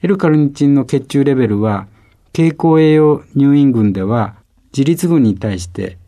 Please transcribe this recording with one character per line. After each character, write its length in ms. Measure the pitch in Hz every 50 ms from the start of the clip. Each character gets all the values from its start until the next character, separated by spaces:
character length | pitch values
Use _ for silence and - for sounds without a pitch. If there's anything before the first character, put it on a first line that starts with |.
L 160 | - 175 202
カ 120 | 190 185 160
ル 80 | 156
ニ 160 | 151 147 139 143
チ 140 | - 147
ン 60 | 143 143
の 120 | 139 127
血 200 | - - 135 131
中 160 | - - 143 139
レ 120 | 143 139
ベ 120 | 131 123
ル 140 | 107 104 101
は、 260 | 107 110 101 95 98 101 _ _ _ _ _ _ _ _
経 200 | - - 165 165
口 280 | 156 - - 165 160 160
栄 140 | 156 156 156
養 300 | 156 151 151 147 143 - - -
入 200 | 139 139 139 143
院 160 | 143 143 139
群 220 | 123 113 107 104 92
で 100 | 98 95
は、 320 | 101 117 120 104 95 - - _ _ _ _ _ _
自 120 | - 131 139
立 240 | 147 170 170 -
群 160 | 170 170 156 123
に 120 | 107 95
対 220 | 92 - 107 95 87
し 80 | 90
て 300 | 90 - - 95 - - - _